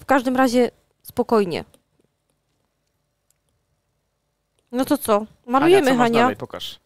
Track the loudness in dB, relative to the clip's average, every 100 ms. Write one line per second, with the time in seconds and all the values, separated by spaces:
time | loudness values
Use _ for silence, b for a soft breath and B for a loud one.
0 | -2 0 0 0 2 2 -2 -4 _ _
1 | -10 -6 0 0 0 -6 -10 _ _ _
2 | _ _ _ _ _ _ _ _ _ _
3 | _ _ _ _ _ _ _ _ _ _
4 | _ _ _ _ _ _ _ -4 -2 -2
5 | 0 -2 -2 _ -4 0 4 4 4 2
6 | 2 2 0 -2 -12 -14 -14 -18